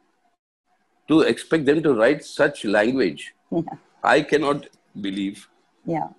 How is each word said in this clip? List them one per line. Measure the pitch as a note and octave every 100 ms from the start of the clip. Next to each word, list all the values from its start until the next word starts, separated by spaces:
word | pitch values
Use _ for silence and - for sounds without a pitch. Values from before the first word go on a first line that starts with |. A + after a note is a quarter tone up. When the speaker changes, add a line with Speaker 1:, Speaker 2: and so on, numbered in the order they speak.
| _ _ _ _ _ _ _ _ _ _ -
Speaker 1:
To | D#3
expect | C3+ A#2+ - D#3+ C3+
them | D#3
to | D#3
write | A#2 A#2 D3
such | - - D3+ D3+ A2
language, | G#2 A2 C3 F#2+ D2 - - _
Speaker 2:
Yeah. | E3+ E3 - _ _
Speaker 1:
I | - C#3
cannot | D#3 D3+ C#3+ C#3+ - _ _ G2+
believe. | G2+ G2 G2 G#2 - _ _ _ -
Speaker 2:
Yeah. | E3 -